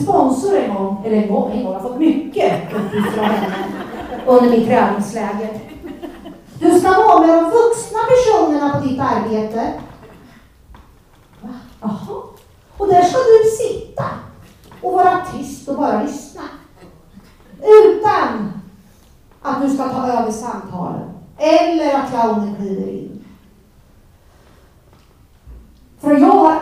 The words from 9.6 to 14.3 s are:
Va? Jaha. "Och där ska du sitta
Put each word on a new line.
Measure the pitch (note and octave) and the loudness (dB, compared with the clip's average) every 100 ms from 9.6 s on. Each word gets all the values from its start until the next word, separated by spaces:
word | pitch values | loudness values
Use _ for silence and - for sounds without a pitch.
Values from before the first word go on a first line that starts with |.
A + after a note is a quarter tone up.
| C4+ - - - - - - - _ _ _ - - _ _ _ _ _ | -6 -8 -16 -20 -20 -20 -20 -20 _ _ _ -20 -20 _ _ _ _ _
Va? | A3 B3 - - | -20 -18 -20 -12
Jaha. | G#3+ - - - - - _ _ _ - | -10 -10 -10 -14 -16 -20 _ _ _ -6
"Och | G4 | 2
där | F4+ | 4
ska | F4+ C5 | 4 2
du | A#4 A4 G#4+ | 6 6 6
sitta | - - - - - - - - | 0 -6 -6 -10 -10 -8 -10 -16